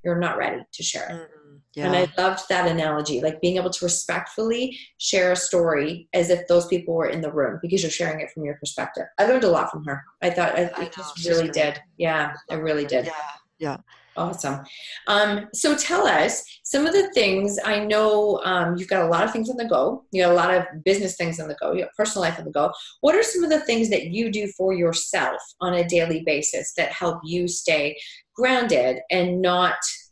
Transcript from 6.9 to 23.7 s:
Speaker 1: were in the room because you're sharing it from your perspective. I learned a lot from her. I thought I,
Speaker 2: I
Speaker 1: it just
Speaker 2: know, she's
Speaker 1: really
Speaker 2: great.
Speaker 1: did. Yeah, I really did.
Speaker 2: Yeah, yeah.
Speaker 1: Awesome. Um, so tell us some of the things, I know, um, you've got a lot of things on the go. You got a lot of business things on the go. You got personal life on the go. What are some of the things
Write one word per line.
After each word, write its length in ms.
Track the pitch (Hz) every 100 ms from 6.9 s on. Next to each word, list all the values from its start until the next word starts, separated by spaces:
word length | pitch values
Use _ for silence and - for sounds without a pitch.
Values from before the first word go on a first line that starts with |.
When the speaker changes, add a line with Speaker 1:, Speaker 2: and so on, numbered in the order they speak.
| 165
Speaker 1:
were 120 | 151
in 140 | 165
the 100 | 156
room 280 | 151 131 160
because 200 | 170 185
you're 100 | 165
sharing 280 | - 165 156
it 100 | 147
from 120 | -
your 120 | 151 147
perspective. 500 | 143 - - - - -
I 60 | 214
learned 200 | 254 214
a 40 |
lot 220 | 160 160
from 140 | 160 151
her. 180 | 139 - _
I 100 | 175
thought 260 | 175 170 -
I, 60 | 175 -
Speaker 2:
I 60 |
Speaker 1:
it 100 | -
just 40 | -
Speaker 2:
know, 140 | 151 156
she's 140 | 170
Speaker 1:
really 140 | 165
Speaker 2:
great. 320 | 165 156 151 143
Speaker 1:
did. 60 | - -
Yeah, 360 | 165 156 147 147 -
I 60 | 160
really 300 | 156 151 143
did. 200 | 135 151
Speaker 2:
Yeah, 80 | 156 151 147 _ _
yeah. 180 | 156 139 _ _ _ -
Speaker 1:
Awesome. 480 | 170 - 143 139 - - - - -
Um, 400 | 202 208 202 208
so 200 | - 302
tell 320 | 294 - 359 381
us 380 | 160 156 - - -
some 220 | - 277 311
of 60 |
the 180 | 392 392
things, 440 | - 202 190 202 202
I 160 | 214 208 208
know, 560 | 214 214 214 208 -
um, 320 | 180 185 170 175
you've 140 | 185
got 140 | 190
a 40 | 165
lot 160 | 170
of 80 | 220
things 180 | 226 220
on 60 | 247
the 80 |
go. 400 | 233 151 151 262 _
You 120 | 185
got 100 | 180
a 20 | 175
lot 180 | 175
of 120 | 185 165 160
business 320 | 180 196 190 -
things 240 | 170 165
on 80 | 156
the 80 | 143
go. 100 | 156
You 120 | 180 175
got 80 | -
personal 280 | 214 202 170
life 100 | 170
on 60 |
the 80 | 160
go. 220 | 147 151 - - -
What 160 | 277 370
are 80 |
some 220 | 453 370 330
of 40 |
the 120 | 302
things 280 | 277